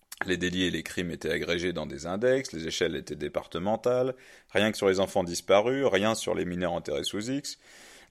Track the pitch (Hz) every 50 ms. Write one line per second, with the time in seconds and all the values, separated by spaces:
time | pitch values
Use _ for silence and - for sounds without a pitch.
0 | _ _ - - - 92 90 85 90 90 90 90 90 87 85 82 82 - - 98
1 | 90 85 80 - - 78 80 80 80 80 87 85 87 92 85 78 78 73 69 69
2 | 78 85 92 104 120 127 131 135 127 - - 78 80 82 - - 90 82 80 69
3 | - - 92 73 73 71 - - - - - 82 90 104 110 110 - 123 123 127
4 | 127 131 127 - - - - - - _ - 98 104 110 101 - 104 98 92 95
5 | 95 92 - 101 90 87 85 - - - 95 101 104 123 135 143 139 113 95 95
6 | 104 110 113 110 - 95 90 87 87 87 87 87 90 85 85 82 76 76 71 71
7 | 85 - - 101 107 127 135 - - - - - _ - - - - - - -
8 | - -